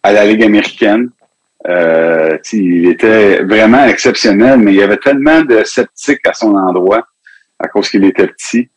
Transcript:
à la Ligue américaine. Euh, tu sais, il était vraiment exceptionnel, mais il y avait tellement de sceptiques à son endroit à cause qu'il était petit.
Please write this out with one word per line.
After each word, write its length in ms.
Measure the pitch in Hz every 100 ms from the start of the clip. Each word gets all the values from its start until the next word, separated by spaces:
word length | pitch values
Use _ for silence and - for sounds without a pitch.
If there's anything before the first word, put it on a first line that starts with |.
à 100 | 98
la 140 | 104 104
Ligue 160 | 110
américaine. 640 | 110 104 - - - 110 123 _ _ _ _ _ 87
Euh, 720 | 87 85 82 82 82 80 78
tu 60 | -
sais, 60 | 110
il 280 | 92 87 87
était 540 | 82 110 110 101 85
vraiment 420 | 95 107 110 127 131
exceptionnel, 720 | 101 131 107 117 101 120 131
mais 140 | 104
il 40 | 98
y 60 |
avait 160 | 101 104
tellement 420 | 139 139 147 160
de 200 | 151 113
sceptiques 640 | - - - - - 143 -
à 80 |
son 200 | - 107
endroit 520 | 101 92 90 90 110 - _ _ _ _ _
à 100 | -
cause 200 | 104 95
qu'il 160 | 104
était 220 | 98 95 95
petit. 420 | - - 120 123